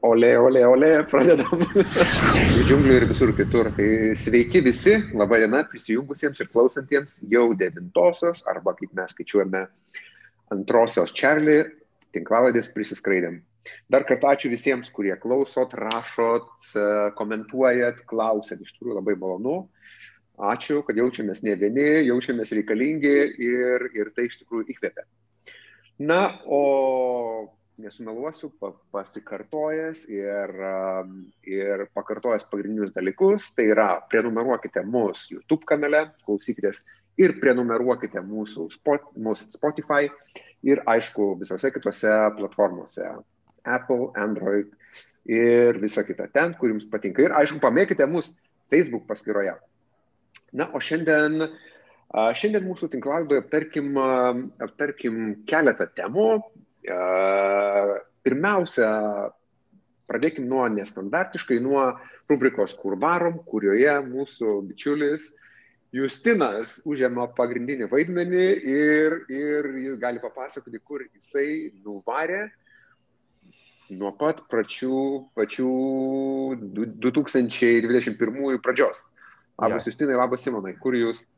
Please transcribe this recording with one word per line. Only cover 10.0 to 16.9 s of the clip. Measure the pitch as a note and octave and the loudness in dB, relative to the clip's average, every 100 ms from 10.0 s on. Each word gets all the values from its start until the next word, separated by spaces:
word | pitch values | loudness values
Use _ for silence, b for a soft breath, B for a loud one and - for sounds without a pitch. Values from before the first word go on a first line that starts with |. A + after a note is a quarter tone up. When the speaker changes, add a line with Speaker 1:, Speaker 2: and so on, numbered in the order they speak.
| B B B B _ | B B B B _
Speaker 1:
antrosios | G2 G2 A#2 A2+ - E2+ - | -8 0 2 4 2 -2 0
Charlie | C#3 D3+ D3+ D3+ D#3 - _ _ _ | 2 2 4 4 2 -8 _ _ _
tinklalaidės | - E2 A2+ B2+ A#2 A2 - | -10 0 2 4 2 -4 -8
Prisiskraidėm. | G#2 - - F#2+ E2+ E2+ _ _ B B _ | -8 -6 -2 0 -2 -8 _ _ B B _
Dar | C3 | 2
kartą | C3+ B2 C#3+ | 2 2 4
ačiū | C#3 C3+ | 2 0
visiems, | A#2 - B2+ A#2+ | -2 -2 -2 -4
kurie | - G2+ F#2 | -6 -4 -4
klausot, | A2+ B2+ C#3 - B2+ | -2 -2 0 -2 -4
rašot, | A2 G#2+ A2+ A#2 - A#2 A#2 A#2 _ - G#2+ | -4 -4 -4 -4 -2 0 0 -4 _ -8 -2
e, | G#2 | 0